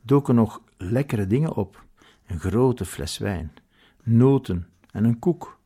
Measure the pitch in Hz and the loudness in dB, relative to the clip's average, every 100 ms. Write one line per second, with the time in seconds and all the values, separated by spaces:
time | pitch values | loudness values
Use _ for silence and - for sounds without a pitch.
0 | 113 143 139 120 107 - _ _ 90 120 | 4 2 4 2 2 -2 _ _ -4 -4
1 | 139 113 95 120 160 - 98 - - _ | -2 -2 0 0 0 -4 -6 -10 -20 _
2 | _ _ _ 87 95 104 131 123 92 - | _ _ _ -6 -2 2 0 0 -6 -8
3 | 71 - 104 90 78 - _ _ _ _ | -10 -6 -6 -6 -8 -14 _ _ _ _
4 | 117 113 131 139 135 90 85 _ _ - | 0 4 4 2 0 -6 -6 _ _ -2
5 | 113 117 180 165 - - | 0 2 -2 -4 -8 -20